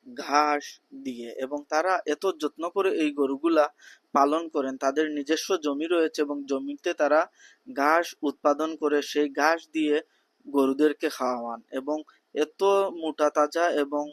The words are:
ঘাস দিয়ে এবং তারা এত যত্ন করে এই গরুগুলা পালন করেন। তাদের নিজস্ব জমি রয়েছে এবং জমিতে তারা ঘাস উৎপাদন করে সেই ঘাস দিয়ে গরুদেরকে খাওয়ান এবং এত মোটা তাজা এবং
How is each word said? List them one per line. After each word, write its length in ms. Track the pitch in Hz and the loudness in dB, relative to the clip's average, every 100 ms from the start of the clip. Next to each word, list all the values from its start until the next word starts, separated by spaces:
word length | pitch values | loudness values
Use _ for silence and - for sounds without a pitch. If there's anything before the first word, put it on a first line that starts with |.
| - | -16
ঘাস 560 | - 143 143 151 147 - - _ 135 | -14 0 2 2 0 -4 -20 _ -12
দিয়ে 260 | 135 120 117 - | -12 -10 -12 -8
এবং 200 | 135 147 147 | -6 -8 -2
তারা 240 | 151 180 180 - | -2 0 -2 -2
এত 180 | 151 196 160 | -2 -2 -2
যত্ন 260 | 151 - 170 | -6 -6 -6
করে 220 | 196 190 - | -2 0 0
এই 140 | 151 | -2
গরুগুলা 520 | 143 135 139 165 160 147 _ - - _ | 0 -2 0 2 4 2 _ -20 -20 _
পালন 300 | 147 139 156 165 | 2 4 2 -2
করেন। 260 | 151 131 135 | -4 -4 -2
তাদের 280 | 135 139 156 | -2 0 -2
নিজস্ব 380 | 147 139 156 - 185 | -2 -2 -2 0 -2
জমি 240 | 147 139 165 | 0 -4 0
রয়েছে 300 | 175 160 - | 2 0 0
এবং 140 | 147 143 139 | -4 -4 -4
জমিতে 440 | 135 139 143 180 | -4 -4 -4 -4
তারা 260 | 170 147 151 175 _ - _ - | 0 2 4 2 _ -20 _ -12
ঘাস 380 | - 143 165 170 - | 0 4 4 2 -4
উৎপাদন 480 | 147 135 147 143 160 160 | -4 0 0 2 -2 -2
করে 220 | 151 147 | 0 0
সেই 260 | 143 147 147 | 0 0 0
ঘাস 260 | 139 151 165 - | 2 2 2 -2
দিয়ে 220 | 160 151 147 - _ _ _ - | -4 0 0 -2 _ _ _ -2
গরুদেরকে 600 | 139 135 135 151 143 156 | 2 2 4 2 2 -6
খাওয়ান 500 | - 127 123 117 117 _ | -2 -4 -4 -6 -10 _
এবং 260 | 135 135 156 151 _ _ | -8 -6 -6 -8 _ _
এত 280 | - 151 - 196 196 196 | -4 -4 0 2 4 0
মোটা 340 | 165 160 143 151 | -4 -6 0 0
তাজা 340 | 156 147 165 175 | 2 0 2 0
এবং 300 | 147 143 147 147 | 0 -2 -4 -6